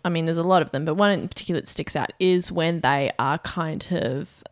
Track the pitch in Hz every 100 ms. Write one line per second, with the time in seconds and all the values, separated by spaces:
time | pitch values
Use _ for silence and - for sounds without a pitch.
0 | 180 170 160 165 175 185 156 135 160 160
1 | 202 196 - - - 175 - - - 151
2 | - - 185 180 175 170 165 170 135 139
3 | 139 - 131 156 - - 160 156 - 180
4 | - 131 180 - -